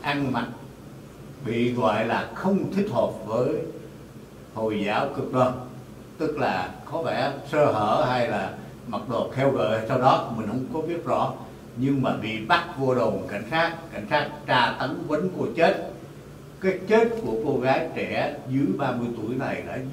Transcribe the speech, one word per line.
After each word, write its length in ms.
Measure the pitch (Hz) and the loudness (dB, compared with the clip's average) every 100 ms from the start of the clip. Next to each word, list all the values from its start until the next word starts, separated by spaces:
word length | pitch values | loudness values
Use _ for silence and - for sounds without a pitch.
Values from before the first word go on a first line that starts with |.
| 143 | 0
ăn 220 | 143 135 | 0 0
mặc 160 | 117 117 - - - - - - - - - 110 | 0 -2 -8 -14 -16 -16 -16 -16 -16 -16 -8 -2
bị 260 | 117 120 | 2 2
gọi 340 | 120 110 107 113 | 4 4 4 2
là 240 | - - | 0 -2
không 380 | - 190 196 151 | -2 2 2 2
thích 120 | 196 202 | 0 2
hợp 200 | 120 104 - 104 | 2 2 0 -2
với 280 | 113 - 113 - - - - - - - - - | 0 2 0 -4 -10 -14 -16 -16 -16 -16 -18 -12
Hồi 280 | 113 110 104 98 | -2 0 0 2
giáo 280 | 113 139 - | 2 0 -2
cực 160 | 123 | 0
đoan, 200 | 127 127 - - - - - - - | 4 4 2 -8 -12 -14 -16 -16 -2
tức 200 | 156 151 | -2 2
là 360 | - 92 - - - | 0 0 -2 -8 -6
có 120 | 165 | -4
vẻ 300 | 139 120 117 - - | 0 0 0 -2 -2
sơ 200 | 151 143 | 4 6
hở 340 | - 147 - - | 6 4 4 4
hay 200 | 123 117 | 4 2
là 300 | 104 92 - - - - | 0 -2 -6 -12 -12 -6
mặc 140 | 107 - | -6 -2
đồ 220 | 113 - | -2 0
kheo 200 | 127 135 | 0 0
gợi 280 | - 107 110 | 2 2 0
hay 100 | - | 0
sau 100 | 127 | 2
đó, 360 | 127 - - 110 | 4 4 2 -4
mình 100 | 101 | -2
không 200 | 123 127 | -4 -4
có 100 | 160 | -4
biết 220 | 156 170 | -4 -4
rõ, 300 | 123 117 135 - - - - 117 | -2 0 0 -4 -12 -14 -12 -2
nhưng 260 | 135 139 | 2 2
mà 140 | 117 98 | 2 0
bị 240 | 107 110 107 | -2 -4 2
bắt 280 | 175 - 131 | 2 2 0
vô 160 | 131 | 2
đồn 320 | 123 110 98 82 | 4 2 0 -4
cảnh 160 | 104 113 | -6 -2
sát, 260 | 160 - - - | 0 0 -2 -8
cảnh 140 | 104 104 | -8 0
sát 200 | 147 - - - | 0 0 -6 0
tra 300 | 131 117 - | 2 2 0
tấn 100 | 135 170 151 | -4 -4 -2
quýnh 220 | 151 185 - | 0 0 -2
cô 80 | 127 160 | -2 4
chết. 360 | 170 - - - - - - - - - | 4 4 -4 -10 -14 -16 -16 -16 -16 -2
Cái 180 | 185 180 185 | 0 0 6
chết 200 | 220 226 - | 6 6 2
của 120 | - 113 | -2 0
cô 160 | - 123 | 2 2
gái 280 | 127 139 - - | 4 2 2 -2
trẻ 400 | - - - - 131 | -2 0 0 -2 -2
dưới 160 | 135 175 196 | 2 2 2
ba 180 | 135 120 | 0 0
mươi 120 | 120 113 | -2 -4
tuổi 200 | 107 131 | -2 -2
này 260 | 131 - - | -2 -4 -4
đã 120 | 131 131 | -6 -6